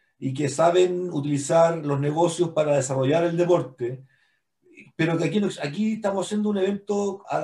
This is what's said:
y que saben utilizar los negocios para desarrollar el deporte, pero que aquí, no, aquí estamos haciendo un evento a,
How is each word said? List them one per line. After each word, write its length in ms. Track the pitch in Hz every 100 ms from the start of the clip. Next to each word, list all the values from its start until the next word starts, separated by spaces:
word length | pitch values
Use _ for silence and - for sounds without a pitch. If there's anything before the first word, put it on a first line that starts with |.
| _ -
y 140 | 135
que 140 | 131 139
saben 600 | 156 170 180 180 180 180
utilizar 680 | 156 147 139 - 165 165 165
los 200 | 147 139
negocios 520 | 147 156 170 170 165
para 260 | 156 147 143
desarrollar 480 | 131 135 131 165
el 120 | 170 170
deporte, 680 | 175 175 - - 120 131 - _ _ _ _ _ _ - - -
pero 200 | 160 165
que 80 |
aquí, 160 | 156 208
no, 80 | 196 -
aquí 320 | 143 170 220
estamos 320 | 220 196 196 185
haciendo 240 | 214 208
un 80 | 202
evento 640 | 190 202 - 202 202 190 -
a, 120 | 151